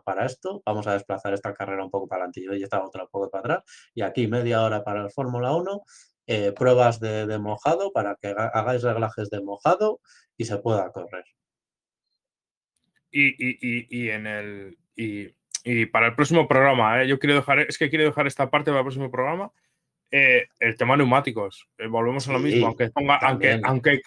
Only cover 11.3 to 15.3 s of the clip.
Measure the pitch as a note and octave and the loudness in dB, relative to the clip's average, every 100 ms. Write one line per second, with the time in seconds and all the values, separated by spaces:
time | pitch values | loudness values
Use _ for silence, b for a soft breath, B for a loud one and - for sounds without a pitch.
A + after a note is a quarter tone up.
11.3 | _ _ _ _ _ _ _ _ _ _ | _ _ _ _ _ _ _ _ _ _
12.3 | _ _ _ _ _ _ _ _ C#3+ C#3 | _ _ _ _ _ _ _ _ 2 2
13.3 | B2+ B2+ A#2+ B2 A#2+ A#2 B2 A#2 G#2+ G#2+ | 2 -4 -4 -4 -6 -6 -6 -6 -6 -6
14.3 | G#2 G#2 G2+ F#2+ E2+ _ - A2+ G#2 G2 | -8 -10 -12 -16 -20 _ -10 -8 -8 -12